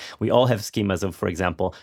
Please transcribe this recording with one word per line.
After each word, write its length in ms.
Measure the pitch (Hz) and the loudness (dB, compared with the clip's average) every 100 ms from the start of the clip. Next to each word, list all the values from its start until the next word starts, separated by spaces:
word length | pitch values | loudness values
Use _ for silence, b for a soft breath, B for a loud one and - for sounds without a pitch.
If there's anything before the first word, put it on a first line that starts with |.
| B - | B -6
We 100 | 113 | 2
all 180 | 120 127 | 4 4
have 120 | 110 | 2
schemas 420 | - - 101 90 | -2 -2 0 0
of, 140 | 95 - | -4 -4
for 140 | 98 | -4
example, 440 | 85 90 85 92 B | 0 -2 0 -4 B